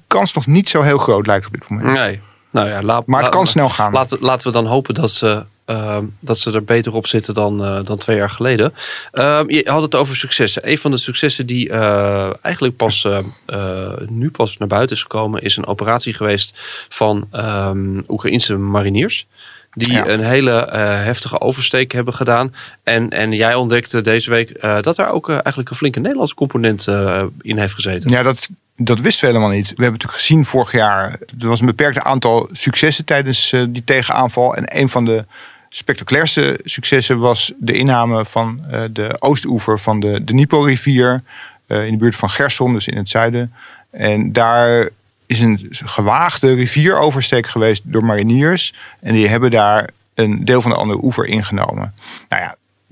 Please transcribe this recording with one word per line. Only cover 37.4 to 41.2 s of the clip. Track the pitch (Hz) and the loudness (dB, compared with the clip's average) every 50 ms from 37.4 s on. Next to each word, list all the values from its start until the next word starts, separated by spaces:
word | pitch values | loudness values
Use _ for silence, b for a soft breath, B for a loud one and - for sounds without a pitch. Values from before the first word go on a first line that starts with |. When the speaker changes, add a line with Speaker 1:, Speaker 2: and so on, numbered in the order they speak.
| - - - - | 0 -4 -6 -4
Speaker 1:
de | - 117 110 | -4 -2 0
inname | 113 131 139 127 120 117 117 117 110 107 | 2 2 2 4 2 2 2 0 0 -2
van, | - - 117 113 113 113 135 160 147 | -2 -2 -2 -2 -2 -6 -10 -10 -8
eh, | 123 113 113 110 | -6 -6 -6 -6
de | 110 107 107 110 - - | -6 -6 -6 -4 -4 0
oostoever | - 139 147 131 - - 127 110 - - 107 101 | 2 2 2 2 0 -2 -2 -2 0 0 -2 0
van | - 113 107 104 | 0 0 0 0
de | 104 104 104 104 104 | 0 0 -2 -2 -2
Dnipro-rivier, | 104 113 131 147 139 - 147 143 147 131 127 - 143 135 123 123 123 123 131 | 0 2 2 4 4 4 2 4 2 0 2 2 2 4 4 4 4 2 0